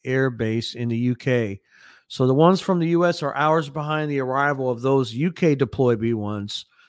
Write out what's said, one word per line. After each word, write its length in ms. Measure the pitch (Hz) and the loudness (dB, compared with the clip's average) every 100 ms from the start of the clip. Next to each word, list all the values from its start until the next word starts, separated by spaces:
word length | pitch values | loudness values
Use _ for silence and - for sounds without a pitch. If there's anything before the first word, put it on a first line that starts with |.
Air 280 | 127 131 135 | -4 0 0
Base 420 | 117 113 113 113 | 0 -2 -2 -4
in 160 | 117 120 | -6 -4
the 80 | 117 | -2
U 180 | 123 123 | -2 -2
K. 460 | - 123 107 98 _ _ - - - | 0 0 0 -6 _ _ -20 -20 -14
So 200 | - 127 | 0 2
the 80 | 135 | 6
ones 260 | 165 185 | 6 4
from 180 | - 180 | 2 0
the 100 | 165 | 2
U 140 | 170 | 2
S 200 | 175 170 | 2 0
are 120 | 143 139 | -4 0
hours 320 | 151 160 143 | 2 2 0
behind 440 | 143 151 156 151 | -8 -4 -4 -2
the 80 | 139 | -2
arrival 500 | 127 135 143 139 131 | -2 0 0 0 -2
of 120 | 117 | -2
those 320 | 131 135 123 | 2 2 0
U 200 | 113 170 | -2 -2
K 220 | 165 170 139 | 2 2 2
deployed 440 | 131 - 127 113 | 0 2 2 2
B 140 | 113 | 0
ones. 520 | 113 104 104 101 - - _ | -2 -4 -6 -8 -10 -12 _